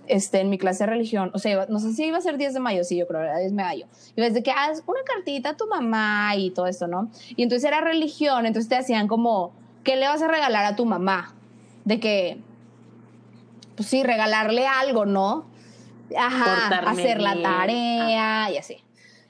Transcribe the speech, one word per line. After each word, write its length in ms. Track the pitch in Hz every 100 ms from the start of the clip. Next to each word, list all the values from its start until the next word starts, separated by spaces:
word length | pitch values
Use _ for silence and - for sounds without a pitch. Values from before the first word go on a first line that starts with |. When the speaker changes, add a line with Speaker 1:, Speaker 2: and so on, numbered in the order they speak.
| -
Speaker 1:
este, 320 | 196 190 196
en 100 | 196
mi 80 | 190
clase 280 | 185 185 208
de 40 |
religión, 400 | 233 226 214 185
o 40 | 196
sea, 120 | 214
iba, 140 | 196 190
no 140 | 214
sé 120 | 220
si 140 | 226 311
iba 120 | 330
a 40 |
ser 160 | 359 285
diez 160 | 285
de 80 | 262
mayo, 240 | 247 190 175
sí, 100 | 175
yo 80 | 175
creo, 120 | 165
era 160 | 156 156
diez 120 | 190
de 100 | 202
mayo. 260 | 185 160 - - - -
Y 60 |
desde 200 | 233 226
que, 100 | 233
"Haz 320 | 277 294 311 -
una 140 | 494
cartita 460 | 523 466 359 277 285
a 80 | 302
tu 100 | 440
mamá" 680 | 392 233 220 214 208 208 208
y 140 | 185
todo 160 | 185 180
esto, 200 | 185 175
¿no? 240 | 175 220 - - 247
Y 80 |
entonces 240 | 240 240 277
era 140 | 302
religión, 640 | 330 330 311 - 302 254 226
entonces 240 | 220 226
te 80 | 254
hacían 320 | 262 226 208
como, 420 | 226 233 208 180 - - -
"¿Qué 140 | - 262
le 100 | 269
vas 140 | 302
a 80 | 320
regalar 340 | 320 277 214
a 140 | 208 208
tu 80 | 233
mamá?". 500 | 180 185 185 - - - - - -
De 160 | - 214
que, 380 | 220 202 180 156 - - - - - - - - - - - - - -
pues 140 | 208
sí, 120 | 262
regalarle 640 | 262 226 214 220 214 233 269
algo, 400 | 269 269 233 202
¿no? 400 | 196 196 285 - - - - - - - -
Ajá, 520 | 247 254 233 196 220
Speaker 2:
Cortarme 320 | 185 214 208
Speaker 1:
hacer 200 | 247 214
la 120 | 202
Speaker 2:
bien. 100 | 185
Speaker 1:
tarea 1040 | 180 185 190 240 240 233 226 220 220 220 214
Speaker 2:
Ah. 60 |
Speaker 1:
y 60 | 147
así. 200 | - - _ _ - - _